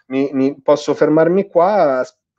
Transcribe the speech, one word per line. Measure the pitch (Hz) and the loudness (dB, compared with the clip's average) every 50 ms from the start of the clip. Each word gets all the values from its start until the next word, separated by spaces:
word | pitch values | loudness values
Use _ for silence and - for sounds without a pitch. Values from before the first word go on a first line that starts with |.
| _ | _
mi, | - 131 135 139 139 147 | -6 -4 -4 -4 -2 -2
mi | 131 135 139 147 - | -2 -2 -2 -4 -4
posso | - - 147 143 - 151 143 | 0 0 0 0 0 -4 -2
fermarmi | - 151 151 151 160 160 165 180 196 190 | 0 0 2 2 2 2 2 0 0 -2
qua, | 196 - 170 170 196 214 196 165 143 131 127 123 | -2 0 0 2 2 2 2 0 0 0 -2 -4
s-, | - _ _ _ _ _ | -8 _ _ _ _ _